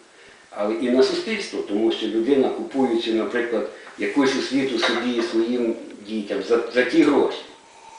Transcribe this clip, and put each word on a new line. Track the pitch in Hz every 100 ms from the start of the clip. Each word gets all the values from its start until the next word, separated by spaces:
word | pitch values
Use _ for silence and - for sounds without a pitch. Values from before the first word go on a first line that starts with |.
| - - - - -
але | 104 104
і | 113 123
на | -
суспільство, | - - 220 208 - 95 82
тому | 104 113
що | 107 110
людина, | 110 117 135 120
купуючи, | - - 139 123 113 117
наприклад, | 110 101 120 117 107 101 - - -
якусь | 101 143 135 135
освіту | - 135 135 113
собі | 117 117 123 117
і |
своїм | 117 113 113 123 113 - - - 104
дітям | 107 101 98 92
за, | 117 117
за | 123
ті | 127 165
гроші, | 147 135 - - - - - - -